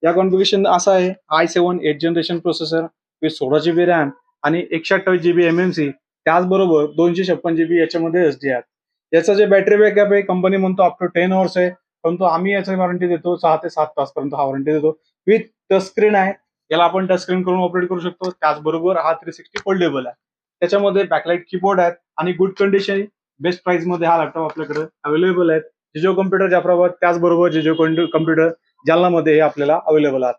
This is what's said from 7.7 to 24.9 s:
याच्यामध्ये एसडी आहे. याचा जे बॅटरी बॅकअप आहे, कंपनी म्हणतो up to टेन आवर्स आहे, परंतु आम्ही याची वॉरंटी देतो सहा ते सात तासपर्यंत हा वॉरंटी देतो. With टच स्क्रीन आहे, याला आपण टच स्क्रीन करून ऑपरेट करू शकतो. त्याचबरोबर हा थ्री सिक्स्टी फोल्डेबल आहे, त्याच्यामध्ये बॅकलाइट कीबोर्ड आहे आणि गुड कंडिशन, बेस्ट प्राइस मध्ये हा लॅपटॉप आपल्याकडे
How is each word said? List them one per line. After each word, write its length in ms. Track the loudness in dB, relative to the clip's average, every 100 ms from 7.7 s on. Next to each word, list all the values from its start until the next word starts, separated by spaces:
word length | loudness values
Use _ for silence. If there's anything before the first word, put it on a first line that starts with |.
| 0
याच्यामध्ये 480 | 0 -2 -2 0 0
एसडी 220 | 0 -4
आहे. 120 | -6 -6 _ _ _ _ 0
याचा 180 | 2
जे 120 | 2 4
बॅटरी 300 | 4 4 4
बॅकअप 360 | 4 4 2
आहे, 100 | 2
कंपनी 340 | 0 -2 0 0
म्हणतो 260 | -2 2
up 100 | 0 0
to 40 | -4
टेन 260 | -2 0
आवर्स 240 | 2 0 0
आहे, 140 | -2 -4 _ _
परंतु 200 | -4 0
आम्ही 280 | 0 0 -2
याची 220 | -2 -2
वॉरंटी 340 | -2 -2 -2 -2
देतो 280 | -2 -2 -2
सहा 200 | 0 0
ते 140 | -2
सात 160 | -4 -4
तासपर्यंत 480 | -2 -6 -6 -8
हा 80 | -4
वॉरंटी 300 | -4 -2 -2
देतो. 280 | 0 -2 -4 _ _ 0
With 140 | 0 0 _ _
टच 160 | -2 -2
स्क्रीन 280 | 0 2
आहे, 180 | 2 0 -4 _ _ _
याला 140 | 2
आपण 220 | 2 2 -2
टच 140 | -2
स्क्रीन 220 | -2 -4
करून 160 | -2 -2
ऑपरेट 300 | -2 -2 -4
करू 120 | -6
शकतो. 300 | -8 -8 -10
त्याचबरोबर 680 | -4 -2 -2 -4 -2 -2 0
हा 160 | -2
थ्री 200 | -4 -8
सिक्स्टी 280 | -20 -16 -12
फोल्डेबल 420 | -4 -2 0 -2 -8
आहे, 180 | -14 _ _ _ _
त्याच्यामध्ये 440 | -2 0 2 0
बॅकलाइट 400 | 0 -2 -2 -4 -4
कीबोर्ड 300 | -4 0 2
आहे 100 | 0 -2 _ -8
आणि 160 | -6
गुड 200 | -2 -2
कंडिशन, 500 | 0 0 0 -2 -6 -6 _ _ _
बेस्ट 240 | -6 -4
प्राइस 220 | -2 -2 -2
मध्ये 220 | -2 0
हा 100 | 2
लॅपटॉप 260 | 0 -4
आपल्याकडे 360 | -8 -6 -8 -6 -8